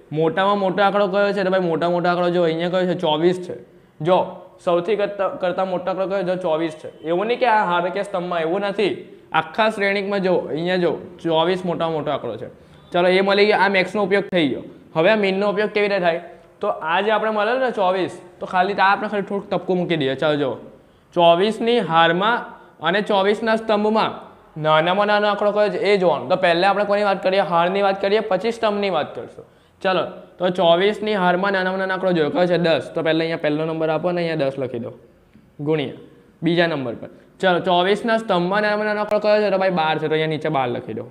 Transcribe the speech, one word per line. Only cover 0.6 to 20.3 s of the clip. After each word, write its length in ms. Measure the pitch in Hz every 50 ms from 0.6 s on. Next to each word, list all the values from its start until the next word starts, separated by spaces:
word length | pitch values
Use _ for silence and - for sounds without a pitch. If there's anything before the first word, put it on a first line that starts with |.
| 196 190 170 196
આંકડો 260 | 202 196 190 202 202 190
કયો 240 | 185 202 202 202
છે? 120 | 190 202 190
તો 60 | 185
ભાઈ 180 | 185 190 185 170
મોટા 200 | 160 151 170 175
મોટો 180 | 175 175 170 175
આંકડો 220 | 175 175 180 175
જો 120 | 170 180 175
અહીંયા 260 | 160 160 160 170 180
કયો 160 | 170 185 180
છે? 100 | 180 170 143
ચોવીસ 400 | 170 156 151 151 165 180 180 180 180
છે. 80 | - - - - - - - - _ _ _
જો 180 | 151 170 185 170 - - - - - - - -
સૌથી 360 | - 185 175 175 175 226 208
કરતા, 320 | 196 202 202 - - 190 180 185 -
કરતા 240 | 185 180 175 185 190
મોટો 260 | 190 180 175 180 190
આંકડો 160 | 185 180 190 180
કયો? 140 | 196 202
જો 120 | 185 175 185
ચોવીસ 380 | 180 180 170 156 156 170 165 156
છે. 120 | - - - - - -
એવું 220 | 156 170 180 202 226
નહીં 100 | 240 240
કે 60 | 254 240
આ 160 | 220 214 202
હાર 260 | 180 175 175 175 185
કે 120 | 185 202 196
સ્તંભમાં, 380 | 202 - 180 175 180 180 170
એવું 220 | 160 160 175 196 202 202
નથી. 220 | 190 214 214 165 123 - - - - - - -
આખા 360 | - 160 156 165 - - 214 220
શ્રેણીકમાં 520 | 214 202 202 196 196 202 196 196 202 202
જો 120 | 180 190 180 - - -
અહીંયા 340 | 131 151 170 180 185 185 175
જો 80 | 160 127 - - - - -
ચોવીસ 440 | - 170 160 160 165 175 190 180 185
મોટામાં 320 | 180 165 143 165 165 160
મોટો 140 | 151 139 147
આંકડો 240 | 143 135 - 123 104
છે. 120 | 117 113 - - - - - - - - -
ચાલો, 160 | - 175 175 180
એ 140 | 180 190
મળી 240 | 190 196 196 202 202
ગયો, 140 | 208 208 160
આ 80 | 185 196
મેક્સનો 340 | 202 185 180 185 - 214
ઉપયોગ 240 | 202 180 196 202 190 202
થઈ 160 | 190 180 156 135
ગયો. 160 | 113 - - - - - - - -
હવે 160 | 160 165 196
આ 60 | 220
મીનનો 340 | 220 202 190 190 190 202 208
ઉપયોગ 200 | 190 196 214 208
કેવી 160 | 214 214 208 208
રીતે 120 | 202 196
થાય? 220 | 175 175 165 175 - - - - - - - _
તો 120 | - 208 - - 156 156
આ 60 | 165 185
જે 80 | 202 214
આપણે 200 | 220 208 214 220
મળેલું 300 | 214 208 202 214 247 262 262
ને 40 | 247
ચોવીસ, 420 | - 220 190 180 185 190 175 143 - - - - - -
તો 60 | -
ખાલી 300 | - - 185 185 202 202 196
આ 100 | 190 190
આપણે 180 | 202 202 208 208
ખાલી 200 | 214 202 190 196
થોડુંક 180 | 208 202 196 -
ટપકું 280 | 190 180 - - 190 180
મૂકી 220 | 175 151 170 160
દઈએ. 160 | 135 131 135
ચાલો 200 | 131 165 156